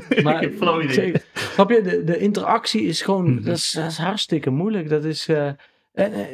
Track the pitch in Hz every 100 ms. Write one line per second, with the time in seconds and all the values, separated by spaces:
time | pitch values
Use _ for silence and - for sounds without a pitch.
0 | - 254 147 160 156 - 175 165 143 131
1 | 185 - - - - - 196 233 180 175
2 | 165 170 202 190 - 226 - 220 196 160
3 | - 196 170 123 110 170 - - 160 156
4 | 170 208 - 160 143 135 208 208 156 151
5 | 156 151 - 156 143 143 - _ _ -
6 | 208 208 175